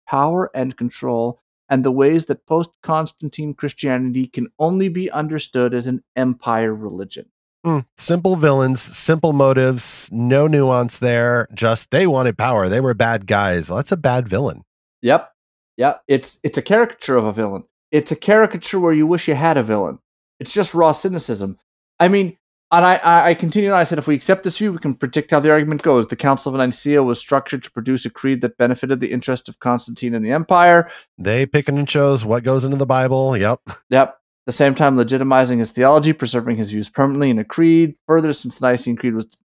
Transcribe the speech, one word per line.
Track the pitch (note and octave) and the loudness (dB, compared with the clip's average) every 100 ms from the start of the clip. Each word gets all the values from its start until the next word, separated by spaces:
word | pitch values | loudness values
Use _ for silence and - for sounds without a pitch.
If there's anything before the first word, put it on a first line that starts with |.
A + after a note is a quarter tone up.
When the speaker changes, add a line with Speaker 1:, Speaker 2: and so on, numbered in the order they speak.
| - | -6
Speaker 1:
power | C#3 C#3+ F3 F#3 | -2 0 -2 -4
and | C3 C3 - | -6 -8 -6
control, | A#2+ - B2+ A#2 A#2 A#2+ _ _ _ | -8 -6 -6 -4 -4 -6 _ _ _
and | C3+ | -2
the | C3 | 0
ways | B2+ C#3 D#3+ D#3+ | 2 2 2 -2
that | A#2+ _ | -8 _
post-Constantine | D#3+ E3+ _ - D#3 D#3+ _ D3+ - D3+ | -2 -2 _ -4 -2 -4 _ -12 -10 -10
Christianity | C#3 D3 - C#3+ B2+ B2+ B2 B2+ | -8 -10 -6 -4 -2 -2 -4 -4
can | - A#2 _ | -6 -10 _
only | D#3 F#3+ F#3+ | -2 0 -2
be | E3+ F#3 | -4 -6
understood | D3 D3+ D#3 - C3 B2 | -6 -6 -8 -6 -2 -2
as | B2 B2 | -2 -4
an | B2+ _ | -8 _
empire | - B2+ A#2+ - A2+ A2+ | -4 -4 -4 -4 -2 -2
religion." | G#2+ G#2+ F#2 F#2+ - - _ _ _ E3+ | -4 -10 -12 -14 -16 -20 _ _ _ -4
Speaker 2:
Mm, | D3+ B2 _ | -4 -4 _
simple | - F3 F3+ F#3 | -4 -2 0 2
villains, | D3+ C3+ C3 C3 | 2 4 2 -2
simple | - - - D#3+ E3 | -6 -8 -2 0 2
motives, | C#3+ C3+ C3 C3 B2+ - - - | 4 4 4 2 0 -6 -14 -10
no | A2+ A#2+ C3+ D3+ | -4 2 2 4
nuance | D3+ C3+ B2 A#2+ - | 4 2 2 -2 -2
there. | B2 A#2+ A#2+ A#2+ A2 | -2 0 0 0 -2
Just | G#2+ A#2 A#2 - | -2 -2 -2 -2
they | C#3+ F#3 | 0 2
wanted | C3+ B2+ G2+ | 2 0 0
power. | A#2 A#2 F#2 | 0 0 0
They | A2 | 0
were | C3 | 0
bad | G#2+ A2+ A2+ F#2+ | 0 0 -2 0
guys. | G#2 G2+ F2+ D#2 | 0 2 -2 -4
That's | F#2 C#3+ | -6 -4
a | F3+ | -2
bad | C#3 B2 A#2+ | 0 -2 -2
villain. | F#2+ C3+ C#2+ - _ _ _ | -4 -4 -8 -18 _ _ _
Speaker 1:
Yep. | A#2+ D3 - _ _ _ _ - | 0 0 0 _ _ _ _ -2
Yep. | C3 D3 - | -2 -2 0
It's, | C3+ - - | -2 -2 -8
it's | D3+ - | -6 -6
a | |
caricature | - G#3 A#3 - - B2+ | 0 2 2 -4 -2 0
of | |
a | G#2+ | 0
villain. | G#2 G#2+ G2 - _ _ | -2 -4 -6 -14 _ _
It's | D3+ D3 | -2 -2
a | D#3 | -6
caricature | - G#3+ G#3+ F3+ - G3 | 2 4 2 -2 -6 -2
where | E3+ | 0
you | D#3 D#3 | 2 2
wish | F3 - | 0 -2
you | |
had | C3+ E3 D3+ | 0 2 0
a | |
villain. | A2 G#2+ F2+ C2+ _ _ _ _ | 0 -2 -2 -8 _ _ _ _
It's | - | -6
just | G3+ F#3+ | -4 -2
raw | E3 E3 | 2 2
cynicism. | D3+ G3 F3+ C#3 G#2+ G2 F#2+ _ _ _ _ | 2 -4 -6 -6 -6 -6 -10 _ _ _ _
I | A3+ | 2
mean, | G3+ F#3 - _ _ _ | 2 0 -6 _ _ _
and | E3+ | 2
I, | F3+ F#3 | 4 4
I, | E3 E3+ E3 | 4 4 4
I | |
continue, | E3 E3 G#3 G3+ | 0 -2 0 2
I | F#3+ | 2
said, | E3 D#3+ | 0 -2
"If | D3 | -2
we | C#3+ | -2
accept | - F#3+ | 0 0
this | F#3+ - | 0 -4
view, | G#3+ | -4
we | E3+ | -4
can | D3+ | -6
predict | B2 B2+ D3+ D3 | -4 -4 -4 0
how | D3+ | 2
the | D3+ | 4
argument | D3+ D3+ D3+ | 2 2 -2
goes. | E3 B2+ A2 | 2 2 2
The | A#2 | -2
Council | C#3+ C3+ C#3+ | 0 0 -2
of | C3+ | -2
Nicaea | B2+ B2 C#3+ D3 | -2 -2 0 2
was | C3 A#2+ | 2 -2
structured | - C#3 - C3+ | -2 -2 -2 -10
to | - | -10
produce | - A2+ C3 | -10 -4 -4
a | A#2+ | -4
creed | - C3+ C3 | -6 -2 -2
that | A#2+ - | -4 0
benefited | B2 B2+ C3+ C3+ | 0 0 -2 -4
the | B2+ | -2
interest | B2 - B2 - | -6 -4 -6 -8
of | - | -8
Constantine | B2+ B2 - - B2 | -4 -4 -4 -8 -6
and | A#2 | -4
the | A2 | -2
empire." | C#3+ D#3+ F3+ F3 E3+ E3+ - _ _ | -2 2 4 6 6 4 -10 _ _
Speaker 2:
They | G2 A#2 C3+ | -2 -2 0
pick | D3 C#3+ | -2 0
and | C#3+ C#3+ | -2 -2
chose | D3+ C#3+ C#3 | 2 2 2
what | A2 A#2 | 0 -2
goes | A#2+ C3+ | 0 -2
into | C3 C#3 | -2 -2
the | |
Bible. | C3+ C3 C3 C3 C3+ B2 | 0 0 2 0 0 0
Yep. | G2+ B2 - - _ | 0 -2 -6 -20 _
Speaker 1:
Yep. | C3+ - | 2 2
At | - _ _ - | 0 _ _ -10
the | |
same | A#2+ C#3+ | 2 2
time, | C3+ D3 C3 | 4 2 4
legitimizing | A#2 C3 C3+ C3 B2+ B2 | 2 0 2 2 2 0
his | A2+ | -2
theology, | - B2+ D3+ D3+ | 2 4 6 4
preserving | D#3 B2+ B2 A#2+ A2+ | 0 -2 -4 -4 -4
his | G#2 | -4
views | G#2+ G#2 | -6 -8
permanently | - C#3 C#3 C#3+ | -2 0 0 0
in | A2+ | 0
a | |
creed. | G#2+ - E3 E3 E3 - - | -4 0 4 4 2 -4 0
Further, | D#3+ D#3 | 0 0
since | C#3+ B2+ - | -4 -8 -4
the | B2+ | -2
Nicene | B2 B2+ A#2 | 0 -2 -4
Creed | B2+ | -4
was | A2 A2 _ _ | -4 -8 _ _